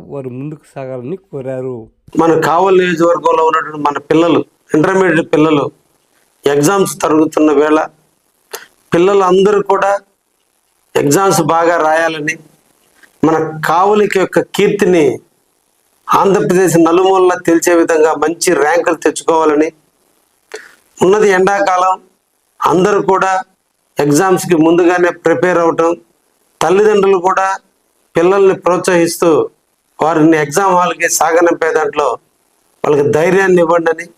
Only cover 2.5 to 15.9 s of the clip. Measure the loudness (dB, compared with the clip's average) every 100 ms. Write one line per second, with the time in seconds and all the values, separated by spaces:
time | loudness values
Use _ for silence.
2.5 | 0 2 2 0 0 0 0 0 0 0
3.5 | 0 -4 -6 -6 -4 -2 0 2 0 -4
4.5 | _ _ -2 0 0 0 0 0 0 2
5.5 | 0 -2 -8 _ _ _ _ _ _ -2
6.5 | 0 0 0 -2 -2 -2 0 0 0 0
7.5 | 2 2 0 -2 _ _ _ _ _ _
8.5 | -20 -20 _ _ 0 2 2 2 2 2
9.5 | 0 -2 -2 -2 -4 -8 _ _ _ _
10.5 | _ _ _ _ -4 0 0 0 0 0
11.5 | 0 0 0 0 0 -2 -4 -8 -10 _
12.5 | _ _ _ _ _ _ _ -2 0 -4
13.5 | -6 -2 0 2 2 0 -2 -2 -2 -4
14.5 | -2 -2 0 0 2 0 -2 -10 _ _
15.5 | _ _ _ _